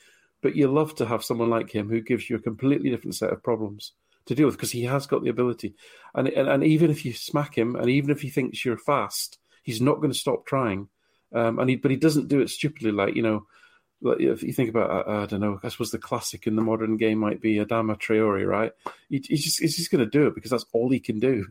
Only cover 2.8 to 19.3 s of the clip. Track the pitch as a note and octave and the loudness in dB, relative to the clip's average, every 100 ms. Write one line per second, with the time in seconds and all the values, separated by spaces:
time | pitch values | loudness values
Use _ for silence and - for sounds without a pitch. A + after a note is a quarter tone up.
2.8 | C3+ A2+ - - - - - A2+ G#2 G#2 | 0 -4 -6 -4 -2 -2 -2 -2 -4 -8
3.8 | - _ _ _ - B2+ C#3+ - A#2+ A#2+ | -16 _ _ _ -4 2 2 2 -4 -4
4.8 | A#2+ C#3 C3+ C#3 B2+ A#2 B2 A#2 G2+ - | -2 -2 0 -2 0 0 0 -2 -8 -12
5.8 | - - - - C3 - C3+ C#3 D#3 D#3 | -20 -20 -8 -2 0 2 2 4 4 6
6.8 | E3+ D3 B2+ - - D3 D3 - A2+ B2 | 4 2 -4 -8 -4 -4 -2 0 -2 0
7.8 | A#2+ C3+ C#3+ D3 C3+ C#3+ B2+ - B2+ A2 | 2 2 2 -2 -2 -4 -4 -2 -4 -2
8.8 | - C#3 G2+ - - - _ _ - A2+ | 0 0 -2 -6 -10 -12 _ _ -8 0
9.8 | C3 D3+ D3+ B2 C#3+ A#2+ - C3+ A#2 G2 | 2 2 0 -2 -2 -4 -2 -2 0 -2
10.8 | G2+ _ _ _ _ A#2 A2+ A#2 B2+ C3 | -6 _ _ _ _ -2 0 2 2 2
11.8 | C3+ C3+ D#3+ D3 - C#3+ A2+ - D3 - | 2 2 2 2 2 2 2 -2 -6 -4
12.8 | A2 G2+ G2+ A#2 A2+ G#2+ - _ - _ | -2 0 0 0 0 -2 -6 _ -20 _
13.8 | _ - B2 - C3+ - - C#3 A2+ A2+ | _ -4 0 2 2 0 -2 -2 0 0
14.8 | - F2+ - G#2 G#2 G2 G#2 G2 A#2+ - | 0 0 -2 -2 -2 -2 -2 -2 -6 -6
15.8 | A2+ A2 - A#2+ - A2 A2+ A2 A2 A2 | -6 -6 -6 -6 -6 -6 -2 0 0 0
16.8 | A2 A2 A2 A2 G#2+ - A2 G#2 G#2 A2+ | 0 2 2 2 0 0 0 0 2 0
17.8 | A2 G#2 - A2 A2 G2 G2 G2+ A2+ - | 0 -2 0 2 4 2 0 0 -2 -6
18.8 | - - - C#3 - | -14 -14 -6 -6 -2